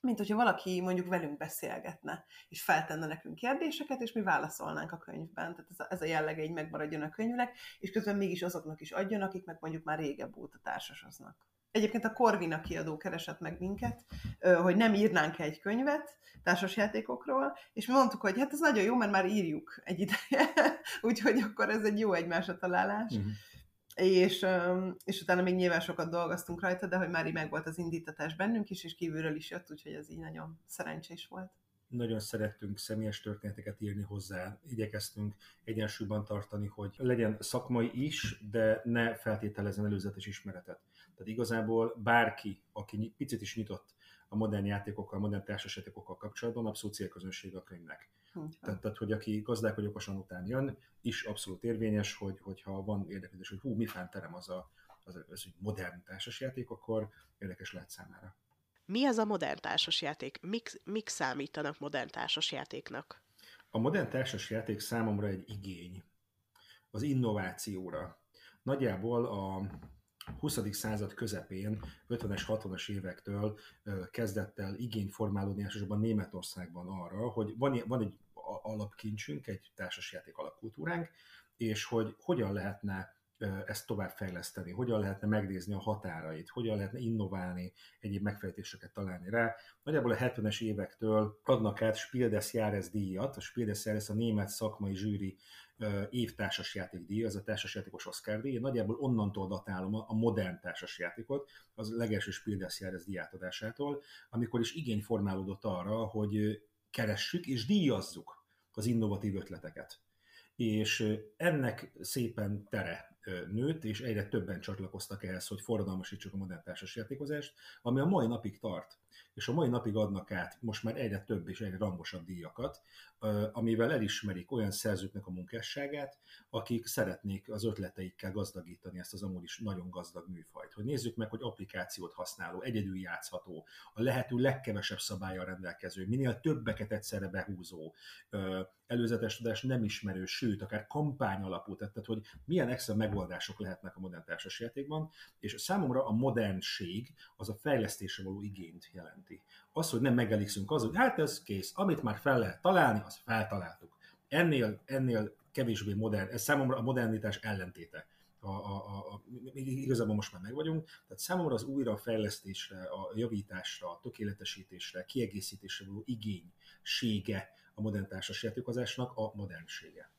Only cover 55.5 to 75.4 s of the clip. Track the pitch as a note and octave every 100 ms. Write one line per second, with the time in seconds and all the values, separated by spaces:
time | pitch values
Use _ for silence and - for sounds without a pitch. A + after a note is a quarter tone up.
55.5 | - G2+ G2+ F2+ F2 - G2 - - C3
56.5 | C3 A#2+ - - A2 G#2 - - _ G2
57.5 | F2+ F#2+ F2+ - - F#2 F2+ F#2+ _ _
58.5 | _ _ _ - G#3 C#4 A3+ G#3+ G3 C#3+
59.5 | C#3+ - - - - C#3 D#3 C3 - F3
60.5 | A3+ - - - G#3+ G#3+ - C3 C3 C#3
61.5 | D3+ D3 D#3 C#3+ C#3+ A#2 - - - -
62.5 | C#3 - - - C3+ - - _ _ -
63.5 | - - A2+ B2 F#3 C3+ C3+ B2+ G2 -
64.5 | A2+ - G#2 - A#2 A2 G2+ G#2 F#2+ -
65.5 | G#2 G2 F2 F2+ F2+ - _ _ _ _
66.5 | _ - - _ G#2+ C#3+ C3 A#2+ G#2 F#2
67.5 | - - F#2+ F#2 D#2 - - _ _ -
68.5 | _ B2+ C#3 B2 F#2 A2 A#2+ B2 G2+ F#2+
69.5 | F#2+ G2 - - - _ _ - - D3+
70.5 | - G#2 G2+ A2 G#2+ G2+ - A2+ G2 -
71.5 | F#2+ G#2 G#2 - - _ A#2+ G#2+ F#2+ -
72.5 | A2 F#2+ F#2 - G2+ F#2 F2 - G2+ G#2+
73.5 | G#2 - - - F#2+ F2+ - A2 G2 G#2
74.5 | - G2 G2+ A#2+ A2 G2 - G#2+ G2